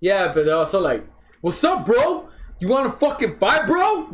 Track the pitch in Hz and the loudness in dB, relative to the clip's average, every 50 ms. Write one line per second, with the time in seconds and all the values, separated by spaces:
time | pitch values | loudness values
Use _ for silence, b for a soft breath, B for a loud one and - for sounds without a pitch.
0 | - 175 196 196 185 170 143 156 151 151 156 160 160 151 - 196 185 151 131 110 | 2 0 0 2 0 0 0 0 2 2 2 2 0 0 0 0 0 0 -2 -2
1 | 104 - - b b b b b b 170 170 - - 320 359 370 - - 214 240 | -4 -10 -20 b b b b b b -6 -4 0 2 2 2 2 0 2 2 2
2 | 277 330 359 311 - B B B B B B - - 180 233 262 277 240 - - | 4 2 0 -4 -8 B B B B B B -8 -2 0 0 2 0 -2 -2 0
3 | - 294 294 - - 208 - - - 196 269 311 311 208 294 349 370 415 427 370 | 0 0 0 0 -4 -4 -2 0 0 2 2 2 2 0 0 2 2 2 0 -2
4 | 311 - | -4 -8